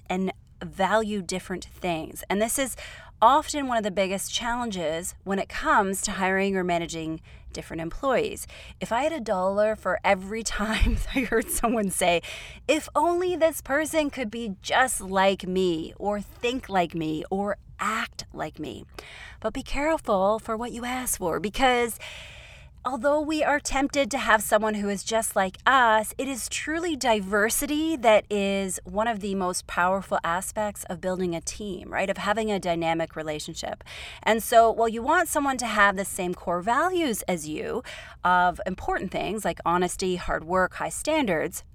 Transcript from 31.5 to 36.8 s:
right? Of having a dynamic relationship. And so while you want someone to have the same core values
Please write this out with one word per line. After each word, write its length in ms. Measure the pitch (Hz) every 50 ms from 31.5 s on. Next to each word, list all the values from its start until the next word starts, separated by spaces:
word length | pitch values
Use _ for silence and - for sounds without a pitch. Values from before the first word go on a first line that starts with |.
| - - 214 208 180 - - -
right? 180 | 87 113 185 190
Of 80 | 190 185
having 320 | 180 202 202 220 220 214
a 120 | 208 190
dynamic 560 | 170 185 170 165 165 165 165 165 165 160 - 160
relationship. 640 | 156 156 151 151 - - 165 - - - - - - - - - - - - - -
And 180 | - 220 233
so 300 | 214 - - 226 226 226
while 160 | 214 - 226 233
you 140 | 214 233
want 260 | 233 269 311 359 349 -
someone 300 | - 311 285 277 262 247
to 80 | 247
have 320 | 226 214 214 202 202 196 190
the 80 | 196
same 280 | - - - 185 180 180
core 280 | - - - 170 175
values 600 | 175 214 240 277